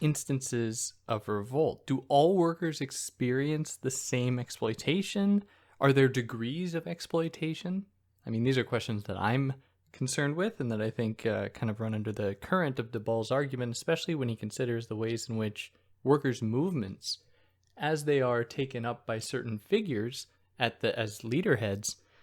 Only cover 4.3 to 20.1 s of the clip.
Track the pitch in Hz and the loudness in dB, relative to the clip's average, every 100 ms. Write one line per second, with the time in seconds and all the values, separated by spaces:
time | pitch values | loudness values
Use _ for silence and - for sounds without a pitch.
4.3 | 123 120 - 113 110 - 180 190 202 196 | -2 -4 -4 -4 -2 0 0 0 0 4
5.3 | 202 - _ _ - 139 135 135 123 113 | 2 0 _ _ 2 6 8 6 4 -2
6.3 | 113 117 160 180 165 170 170 - 170 165 | -4 -4 -2 -2 -4 -4 -8 -2 0 0
7.3 | - 160 156 180 190 196 _ _ _ - | -2 -4 -4 -4 -4 -6 _ _ _ -4
8.3 | 113 123 131 - 117 - 104 104 92 101 | 0 4 2 2 -2 -2 -4 -4 0 2
9.3 | 131 135 131 _ _ _ - 131 - 143 | 2 0 -4 _ _ _ -6 -2 0 0
10.3 | 156 214 - 123 107 110 - 113 110 113 | 0 -2 -2 -2 0 -2 0 -2 -2 -2
11.3 | 101 98 - 113 107 110 107 107 104 101 | -2 -4 -4 -4 -2 -2 -2 -4 -2 -2
12.3 | 98 - 185 151 131 113 120 104 113 107 | -4 -2 0 0 -2 -4 -4 -2 -2 0
13.3 | 131 143 127 120 117 - 160 - 156 120 | 0 0 -4 -4 -4 -2 -2 0 -2 -2
14.3 | 113 107 - 123 117 117 110 113 117 - | -2 -6 -4 -2 -2 -4 -4 -2 -2 -4
15.3 | 110 107 - - _ _ _ 131 143 139 | -2 -2 -4 -14 _ _ _ 4 4 4
16.3 | 117 110 123 185 156 95 - - - _ | 0 0 0 0 -2 -4 -8 -8 -10 _
17.3 | _ _ _ _ - 151 156 147 139 123 | _ _ _ _ -4 -2 0 2 4 4
18.3 | 120 117 - 131 120 117 117 - 110 - | 2 0 -4 -4 -2 -4 -4 -4 -4 -2
19.3 | 127 117 107 - 208 202 107 117 | -4 -4 -6 0 0 2 -2 -2